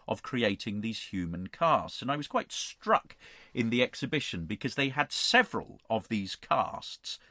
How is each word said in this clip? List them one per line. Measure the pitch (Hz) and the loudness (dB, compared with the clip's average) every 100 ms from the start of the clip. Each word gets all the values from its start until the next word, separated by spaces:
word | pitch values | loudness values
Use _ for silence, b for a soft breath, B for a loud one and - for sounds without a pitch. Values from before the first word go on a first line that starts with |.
| b | b
of | 98 | -4
creating | - 127 110 98 110 101 | -2 2 2 2 -2 -4
these | 110 110 | -4 -4
human | - 95 85 85 95 | -4 -2 -2 -4 -6
casts. | - 165 123 78 - | 0 4 4 0 -6
And | 123 | -2
I | 147 | -2
was | 143 | -2
quite | 247 - | -4 -2
struck | - - - 214 214 - - B B B | -6 -8 -4 2 2 2 -16 B B B
in | 131 113 | -2 2
the | 120 | 4
exhibition | - - 151 147 - 90 | 2 0 -2 -2 -2 -6
because | 82 104 131 - | -6 -4 -4 0
they | 139 | 0
had | 147 143 | 0 0
several | - - 240 240 104 - - - | 0 4 6 4 0 -6 -10 -2
of | 110 - | -2 0
these | 107 95 - | -2 -2 -4
casts | - 139 - - - - - - b | 0 2 2 -4 -10 -12 -12 -12 b